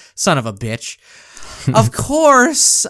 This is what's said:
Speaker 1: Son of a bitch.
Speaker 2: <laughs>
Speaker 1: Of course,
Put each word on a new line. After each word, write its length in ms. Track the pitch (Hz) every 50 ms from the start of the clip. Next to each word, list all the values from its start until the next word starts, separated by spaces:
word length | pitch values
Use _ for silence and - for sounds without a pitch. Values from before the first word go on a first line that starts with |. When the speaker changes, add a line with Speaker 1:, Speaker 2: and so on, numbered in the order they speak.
| - _ _
Speaker 1:
Son 220 | - - 196 165 135
of 80 | 113
a 60 | 113 101
bitch. 460 | 101 117 110 113 - - - - - _
Speaker 2:
<laughs> 720 | _ - - - - - - - - - - - - 131
Speaker 1:
Of 180 | 220 226 - -
course, 920 | - - - 277 311 320 294 277 254 240 330 294 - - - - - - -